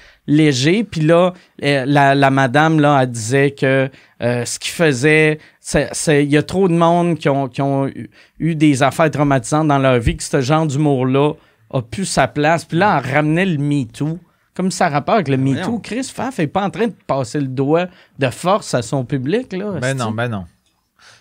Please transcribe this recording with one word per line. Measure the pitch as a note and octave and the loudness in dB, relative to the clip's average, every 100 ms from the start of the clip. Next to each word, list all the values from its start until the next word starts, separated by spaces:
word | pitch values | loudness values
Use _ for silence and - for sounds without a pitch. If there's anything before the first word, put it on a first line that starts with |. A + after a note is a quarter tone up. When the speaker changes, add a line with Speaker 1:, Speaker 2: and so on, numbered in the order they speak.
| - _ - | -20 _ 0
Speaker 1:
léger. » | D3 D#3 B2+ C#3 G3+ | 2 4 2 2 0
Puis | A#3 E3 | -2 -2
là, | D#3 E3+ F3+ F3+ _ - | 2 4 2 -2 _ -6
euh, | C#3+ C#3+ C3 | -2 0 2
la, | C#3+ C#3 C#3 | 4 4 4
la | C#3 | 4
madame, | C3+ C3+ C3 D#3+ D#3+ | 2 2 2 4 4
là, | D3 C#3+ | 4 4
elle | C3 | 0
disait | A#2 G#2+ C#3 C#3 | -4 -2 0 0
que, | C#3 C3+ C3+ C3 - _ - | 0 0 2 0 -6 _ -6
euh, | A#2+ B2 | -4 -4
ce | A#2 - | -6 -8
qu'il | - | -8
faisait, | - E3 B2+ D3 D#3 D#3 D3+ - _ | -2 0 2 2 4 2 0 -8 _
c'est, | - D#3+ B2 | -4 -4 -2
c'est, | - - D3 | -4 0 2
il | D3 | 2
y | D3 | 0
a | |
trop | D3 F#3 F#3+ | 0 0 2
de | |
monde | E3+ E3+ F3 F3 D#3+ | 2 2 2 0 0
qui | D#3 | -2
ont, | C#3 C3+ | -2 -4
qui | - | -4
ont | C#3 C#3 C3+ | -2 -2 -4
eu, | - A2 _ _ - | -6 -14 _ _ -6
eu | D#3 D#3+ | -4 2
des | D3+ C3 | 2 4
affaires | C#3 - D#3+ | 2 2 0
traumatisantes | C#3 D3 C3+ A2 D3+ D#3 | 2 0 0 0 0 2
dans | C#3 | 2
leur | C3+ B2 | 2 2
vie, | A#2+ E3 | 0 -4
que | |
ce | - D3+ | -2 -2
genre | B2+ D#3 D#3+ | 0 0 0
d'humour-là | C3+ D3+ C3+ B2+ C3+ D3 D3+ _ _ _ | 0 0 0 0 2 0 -2 _ _ _
a | C3+ | -8
plus | - - F#3+ | -6 -6 -4
sa | - C3 | 0 -2
place. | - D3 E3 | 0 0 0
Puis | - E3 | -2 0
là, | G3+ D#3+ | 2 0
elle | B2+ | 0
ramenait | C#3 D3+ D#3+ | 0 0 0
le | F#3+ D3+ | 0 -2
Me | C#3+ C#3+ | -2 -2
Too. | A#2 - D3 E3+ - _ _ | -4 -6 -6 -6 -14 _ _
Comme | - F#3 | -6 -4
ça | F3+ F3+ | -2 -2
a | |
rapport | C#3+ F3+ A3 | -2 0 0
avec | C#3 | 0
le | C3+ | 0
Speaker 2:
Ben | |
Speaker 1:
Me | C3+ C3+ | 0 -2
Too. | |
Speaker 2:
voyons. | F#3 A#3 | -4 -6
Speaker 1:
Chris | - A3 C4 | -6 -8 -8
Faff | - B3+ - | -8 -8 -4
est | D3+ | -4
pas | F#3 | -2
en | G3+ | -4
train | E3 A3+ | -2 -4
de | - - | -4 -4
passer | C#3 B2 D3+ | -4 -4 -4
le | C3+ | -4
doigt | C3 C3+ D#3+ F3+ - _ - | -2 0 0 0 -8 _ -4
de | B2+ | -4
force | - F3 G#3 - | -2 0 -2 0
à | C3 | -4
son | A2+ C#3+ | -2 -4
public, | A#2+ C#3+ B2+ G#3+ B3+ | -4 -4 -2 -4 -4
là, | F#3 G#3 F#3+ | -8 -8 -4
Speaker 3:
Ben | B2+ | -4
Speaker 1:
esti. | C3+ | -4
Speaker 3:
non, | A2+ | -4
ben | A2 B2 | -4 -4
non. | G#2+ E2+ _ _ _ _ _ - - | -6 -10 _ _ _ _ _ -20 -16